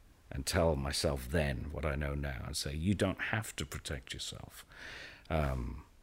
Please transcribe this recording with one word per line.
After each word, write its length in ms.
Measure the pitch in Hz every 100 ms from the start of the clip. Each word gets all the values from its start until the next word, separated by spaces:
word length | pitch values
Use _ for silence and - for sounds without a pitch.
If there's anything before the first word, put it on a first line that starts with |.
| - - -
and 140 | 69 -
tell 320 | 90 82 71
myself 500 | 67 - 82 69 62
then 360 | 85 71 62 69
what 100 | -
I 120 | 78 71
know 180 | 71 71
now 280 | 71 65 -
and 100 | -
say, 180 | 73
"You 200 | 73 87
don't 260 | 90 95 - -
have 220 | 110 110 -
to 80 | 76
protect 480 | - - 71 -
yourself." 500 | - - - - - - - - - - - -
Um, 540 | 82 71 65 60 - - -